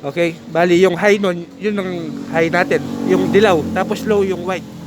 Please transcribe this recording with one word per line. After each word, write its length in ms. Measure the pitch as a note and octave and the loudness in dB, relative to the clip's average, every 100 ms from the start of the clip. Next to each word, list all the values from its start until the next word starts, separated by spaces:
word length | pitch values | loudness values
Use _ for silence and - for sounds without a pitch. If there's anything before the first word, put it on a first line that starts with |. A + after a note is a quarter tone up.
| C#3+ | -6
Okay? 320 | C#3 E3+ E3 - D#3+ | -2 -2 -2 -6 0
Bali, 240 | F3+ F3 F#3 | 4 4 4
yung 80 | E3+ | 4
high 240 | G3+ G#3 | 2 2
nun, 240 | G3 F3 E3+ - | 2 -2 -8 -8
yun 160 | G3+ G3+ | -4 -4
ang 160 | F#3 F3 D#3+ - - | -6 -6 -8 -10 -4
high 160 | D#3+ E3 | -2 0
natin. 320 | F3 F3+ E3+ - - F#2 | 0 0 -2 -2 -6 0
Yung 160 | F#2 F#2 | 2 4
dilaw. 320 | F#3+ G#3+ F#3 - F3+ | 4 4 2 0 -4
Tapos 320 | G3 G3+ - | -4 -4 0
low 160 | G#3 | 0
yung 240 | G3 F3+ F3+ | 0 -2 -4
white. 320 | F#3 E3+ - | -6 -8 -16